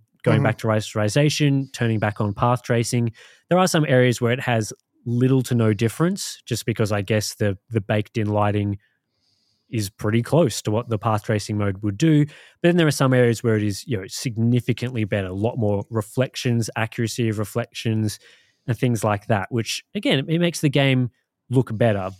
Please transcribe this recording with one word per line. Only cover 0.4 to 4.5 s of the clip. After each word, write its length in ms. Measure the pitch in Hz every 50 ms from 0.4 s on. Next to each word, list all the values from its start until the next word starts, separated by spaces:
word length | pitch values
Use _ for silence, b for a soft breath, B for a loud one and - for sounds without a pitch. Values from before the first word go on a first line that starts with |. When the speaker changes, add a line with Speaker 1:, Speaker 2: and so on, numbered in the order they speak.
| -
Speaker 1:
back 140 | 110 110 -
to 80 | -
rasterization, 1080 | 113 107 107 104 - - 110 107 104 - 143 147 151 143 - 151 143 139 135 135 - -
turning 260 | - 120 117 113 107
back 220 | 107 107 104 -
on 140 | 110 104 98
path 280 | - 127 120 123 120 -
tracing. 500 | - 123 117 117 - - 120 117 113 110 B B B B B B B
There 100 | 170 180
are 80 | 185
some 200 | 180 - 165 151 147
areas 320 | 135 127 127 127 117 -
where 120 | 123 117 120
it 80 | 135
has 320 | - -